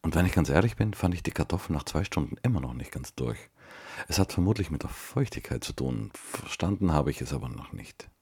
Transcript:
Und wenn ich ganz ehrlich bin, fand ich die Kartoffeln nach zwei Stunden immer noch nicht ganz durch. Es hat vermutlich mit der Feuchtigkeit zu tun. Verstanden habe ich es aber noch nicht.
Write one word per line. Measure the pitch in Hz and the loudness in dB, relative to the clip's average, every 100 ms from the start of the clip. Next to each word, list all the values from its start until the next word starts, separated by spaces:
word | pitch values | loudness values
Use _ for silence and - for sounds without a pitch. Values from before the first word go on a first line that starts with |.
Und | 82 | 2
wenn | 82 90 | 4 4
ich | |
ganz | 90 73 | 4 6
ehrlich | 73 117 - | 6 4 2
bin, | 107 | -2
fand | 101 90 | 2 0
ich | 87 | 0
die | - | -2
Kartoffeln | - - 90 - | -2 0 0 0
nach | 78 | -2
zwei | - 78 | 0 -2
Stunden | 95 - 71 - | 0 0 -2 0
immer | 127 104 | 0 0
noch | 65 | -2
nicht | 62 62 | -6 -8
ganz | - 65 | -10 -10
durch. | - 62 57 - _ - - - - - | -6 -4 -4 -12 _ -20 -18 -16 -14 -4
Es | - | 2
hat | 95 | 2
vermutlich | - 90 110 92 | 4 4 4 0
mit | 76 | -2
der | - | -4
Feuchtigkeit | - - - 127 - - 62 | -8 -4 -2 -2 -4 -4 -4
zu | - | -4
tun. | - 65 55 53 | -4 -2 -2 -6
Verstanden | - - - - - 85 98 95 | -10 -12 -10 -8 -2 0 2 4
habe | 76 69 | 4 4
ich | 69 | 0
es | 65 | -4
aber | 69 62 | -4 -6
noch | 55 - | -10 -10
nicht. | - - - - _ | -12 -14 -18 -20 _